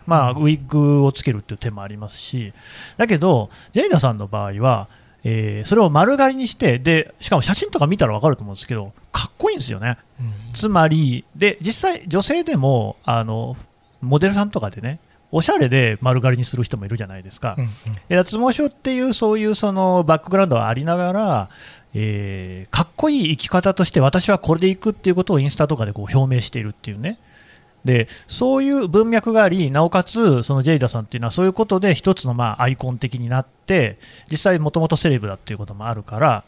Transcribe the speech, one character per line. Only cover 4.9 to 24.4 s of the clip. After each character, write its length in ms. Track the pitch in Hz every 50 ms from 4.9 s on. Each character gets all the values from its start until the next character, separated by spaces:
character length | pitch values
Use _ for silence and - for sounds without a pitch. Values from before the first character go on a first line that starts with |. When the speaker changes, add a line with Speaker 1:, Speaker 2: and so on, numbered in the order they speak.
| _ _ _ _ _ _ -
Speaker 1:
え 380 | 117 113 110 110 107 104 104 110
ー、 40 | -
そ 80 | 208
れ 60 | 233
を 80 | 202 165
丸 260 | 143 151 185 240 285
刈 140 | 277 269 262
り 60 | 262
に 120 | 262 254 214
し 80 | -
て、 240 | - 254 147 120 127
で、 340 | 131 170 165 160 151 - - -
し 80 | - -
か 80 | 202
も 60 | 147
写 120 | - - 202
真 160 | - 403 415
と 80 | - 330
か 80 | 143
見 100 | 151 202
た 120 | - 147 110
ら 40 |
わ 80 | 107 104
か 80 | 139 156
る 60 | 131
と 60 | -
思 100 | 107 101
う 20 | 98
ん 20 |
で 40 | -
す 60 | -
け 80 | - 123
ど、 180 | 107 98 101 - _ _ _
か 160 | - - - -
っ 40 | _ -
こ 120 | - 440
い 20 |
い 40 | 415
ん 40 | -
で 40 | 127
す 60 | 120
よ 80 | 107 95
ね。 200 | 110 123 120 - _ _ _ -
Speaker 2:
う 60 | 123
ん。 80 | 110 104 104 110 117
Speaker 1:
つ 160 | 117 - 214 214
ま 200 | 190 170 160 156
り、 360 | 156 160 151 131 123 127 - _ -
で、 220 | 147 202 202 - -
実 320 | 160 214 226 - - 381
際 100 | 349 - - -
女 140 | - 302
性 200 | - - 320 349
で 140 | 320 330 277
も、 400 | 147 131 139 131 120 104 104 - _ -
あ 180 | 123 117 117
の、 340 | 110 113 110 113 120 123 131 - - - _ _ _ _ _ _
モ 180 | 127 127 139 147
デ 80 | 180 196
ル 60 | 202
さ 80 | 202
ん 80 | 208 208
と 100 | - -
か 100 | 110 98
で 100 | - 107
ね、 180 | 110 127 156 - _ _ _ _ _ _
お 100 | - 170
し 80 | 165 -
ゃ 80 | 403
れ 120 | 370 143 120
で 280 | 131 135 123 110 107 -
丸 200 | 127 127 127 127
刈 120 | 117 131
り 60 | 123 120
に 60 | 120
す 120 | - -
る 80 | 123 117
人 120 | - -
も 100 | 107 101
い 20 | 101
る 80 | 117
じ 80 | 107 104
ゃ 20 |
な 100 | 95 95
い 60 | 95
で 80 | 90 95
す 100 | - -
か。 140 | - 113 95
Speaker 2:
う 40 | 147
ん 40 | 123
う 20 |
ん。 40 | 110 104 - - 110 107 - - -
Speaker 1:
で、 80 | 175
脱 200 | 180 185 - 214
毛 160 | 220 247 262
症 140 | 233 - 294
っ 40 | 277
て 240 | - _ - 262 262
い 60 | 254
う 140 | 254 262 214
そ 200 | - 233 214 214
う 40 | 220
い 60 | 214
う 80 | 214 214
そ 180 | - 214 202
の 300 | 190 190 190 185 180 180
バ 160 | 170 156 160 156
ッ 40 | -
ク 60 | 175
グ 80 | 190 196
ラ 40 |
ウ 40 | 196
ン 40 | 170
ド 60 | 127
は 120 | 113 107 110
あ 60 | 117
り 100 | 131 147
な 120 | 165 170
が 160 | 180 180 180
ら、 360 | 185 208 220 190 143 107 95 - - - - - - - _ _ -
え 720 | 107 107 107 104 104 101 98 98 95 92 92 90 92 95 -
ー、 60 | -
か 80 | -
っ 60 | - - _
こ 120 | - 302 311
い 220 | 294 269 180 156
い 60 | 151
生 80 | - -
き 20 |
方 280 | - - 180 180 196 190
と 100 | - 180
し 80 | -
て 80 | - 147
私 280 | 131 139 - 185 - -
は 100 | 196
こ 160 | -